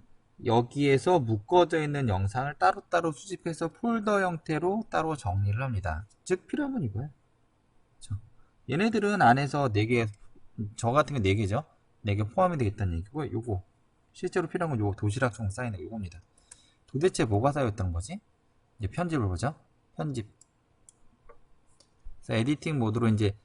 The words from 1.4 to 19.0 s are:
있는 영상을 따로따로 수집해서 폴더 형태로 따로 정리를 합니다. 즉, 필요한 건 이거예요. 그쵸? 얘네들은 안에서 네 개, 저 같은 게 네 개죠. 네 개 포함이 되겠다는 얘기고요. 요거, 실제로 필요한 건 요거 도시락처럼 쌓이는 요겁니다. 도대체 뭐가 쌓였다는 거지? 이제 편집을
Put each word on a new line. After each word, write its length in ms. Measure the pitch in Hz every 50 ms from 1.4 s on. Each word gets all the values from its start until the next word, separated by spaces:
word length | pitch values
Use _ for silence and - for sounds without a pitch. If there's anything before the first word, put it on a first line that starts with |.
| - - 175 180 175 165 170 160
있는 260 | 151 147 147 143 139 113
영상을 460 | 95 92 95 101 - 127 135 143 147
따로따로 560 | - 185 185 190 196 - - - 175 165 165
수집해서 560 | 151 - - - 185 - - 170 165 - 170 165
폴더 480 | - - - 233 233 226 202 214 208 196
형태로 640 | 190 180 170 156 - - 156 147 165 180 196 226 214 -
따로 260 | - 165 160 160 156
정리를 440 | 143 - 101 92 98 101 101 101 110
합니다. 460 | 135 135 120 95 - 92 78 80 104 - _ _
즉, 240 | - - 180 185 -
필요한 260 | - - 311 294 269
건 120 | 269 240 160
이거예요. 260 | 110 98 104 139 151 - _ _ _ _ _ _ _ _ _ _ _ _ _ _ _ _
그쵸? 200 | - - - 104 98 - - - - - _ _ _ - -
얘네들은 540 | 123 160 208 233 220 220 202 202 208 190
안에서 500 | 160 - 123 135 143 139 143 147 139 127
네 140 | 101 104 107
개, 200 | 113 123 120 113 107 104 - - - - - - - - - 110 101 107
저 160 | - - 117
같은 240 | 123 151 151 - 143
게 60 | 131
네 120 | 98 95 98
개죠. 300 | 107 110 95 101 131 160 _ _ _ _ _ _ _
네 120 | - 104 101
개 80 | 101
포함이 360 | 107 104 - 190 185 180 175 147
되겠다는 400 | 123 98 101 - 104 90 82 82
얘기고요. 340 | 90 - - 151 147 -
요거, 280 | - 113 113 - 104 95 - _ _ _ _ _ _ _ _ _
실제로 340 | - - - 180 - 190 170
필요한 240 | 160 - 180 175 160
건 80 | 139 110
요거 160 | 104 101 98 -
도시락처럼 500 | - 104 101 - 131 123 - - 113 101
쌓이는 300 | 98 - 123 120 104 90
요겁니다. 420 | - - 226 226 101 85 - - - _ _ _ _ - - _ _ _ _ _ _ _
도대체 320 | - 135 156 190 185 - 156
뭐가 280 | 110 101 101 120 143
쌓였다는 400 | 143 147 135 113 101 - 92 90
거지? 280 | 82 85 92 135 175 214 _ _ _ _ _ _ _ _ _ _ _ -
이제 100 | 104 95
편집을 380 | - -